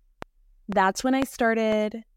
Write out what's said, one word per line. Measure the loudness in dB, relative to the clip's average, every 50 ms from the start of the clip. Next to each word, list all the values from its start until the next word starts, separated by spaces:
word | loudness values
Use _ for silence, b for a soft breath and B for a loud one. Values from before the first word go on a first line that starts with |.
| _ _ _ _ -20 -20 _ _ _ _ _ _ _ -4
That's | 0 2 2 2 2 0 0
when | 0 0
I | 0 0
started | -2 -2 0 0 0 2 2 0 0 0 0 0 -2 -4 -8 -14 _ _